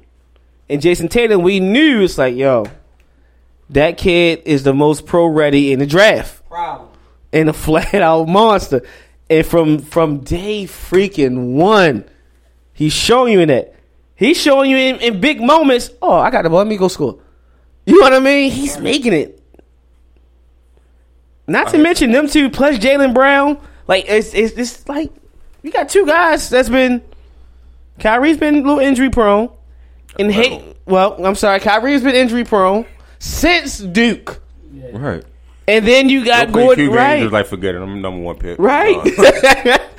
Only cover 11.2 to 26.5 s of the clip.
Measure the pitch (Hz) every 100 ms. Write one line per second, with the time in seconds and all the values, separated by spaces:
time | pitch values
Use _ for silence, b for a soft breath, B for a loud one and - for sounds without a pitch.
11.2 | 135 127 123 131 185 220 170 113 - _
12.2 | _ _ _ _ _ - 151 - - 240
13.2 | 254 196 160 123 - _ _ _ _ _
14.2 | 220 349 302 277 277 262 262 254 233 202
15.2 | 254 214 240 320 285 247 - - 349 175
16.2 | 127 247 170 165 214 208 185 - 127 95
17.2 | _ _ _ _ _ _ - 339 262 262
18.2 | 262 277 269 240 277 - - 285 240 165
19.2 | 120 - _ _ _ _ _ _ _ _
20.2 | _ _ _ _ _ _ _ _ _ _
21.2 | _ _ - 208 427 320 320 349 262 247
22.2 | 302 302 277 - 277 262 240 277 269 240
23.2 | 269 277 285 294 b b - 190 185 214
24.2 | 214 190 247 - 240 - - 285 320 -
25.2 | _ - - - 285 427 294 392 311 330
26.2 | 339 311 -